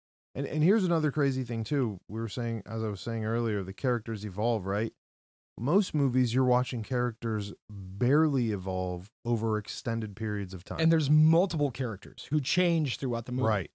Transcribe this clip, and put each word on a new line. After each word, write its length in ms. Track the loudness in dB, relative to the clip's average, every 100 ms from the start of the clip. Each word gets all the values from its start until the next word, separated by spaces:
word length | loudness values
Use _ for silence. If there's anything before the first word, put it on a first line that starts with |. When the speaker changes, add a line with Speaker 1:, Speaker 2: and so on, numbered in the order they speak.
| _ _ _
Speaker 1:
And, 120 | -8 -4
and 160 | 2
here's 220 | 4 4
another 260 | 4 2 2
crazy 320 | 2 2 0
thing 200 | -2 -4
too. 360 | -2 0 0 -2 -8
We 120 | -6
were 80 | -6
saying, 340 | -4 -4 -4 -6
as 160 | -4
I 40 | -4
was 120 | -4
saying 240 | -6 -4
earlier, 380 | -2 0 0 -2
the 100 | -4
characters 520 | -4 -2 0 -2 -6
evolve, 420 | -6 -2 0 0 0
right? 260 | -2 -2 -6 _ _ _ _ _ -6
Most 340 | 0 2 2
movies, 380 | 0 2 2 2
you're 120 | 2
watching 400 | 4 2 2 -4
characters 680 | -4 -2 -2 -2 -4 -2 -4 -8 -14
barely 840 | -12 -10 -2 2 4 4 2 0
evolve 580 | 0 -2 -2 -2 -4 -8 _
over 340 | -2 0 2 0
extended 560 | -2 -8 -4 -4 -4
periods 400 | -4 -4 -2 -4
of 80 | -8
time. 140 | -8 0
Speaker 2:
And 140 | 2
there's 180 | 4 4
multiple 600 | 6 6 4 2 0 -2
characters 560 | -2 -4 -6 -12 -16 -4
who 100 | -2
change 580 | 0 0 2 2 0 -2
throughout 280 | -2 -4 -2
the 60 |
movie. 160 | 0 2
Speaker 1:
Right. 220 | 0 -2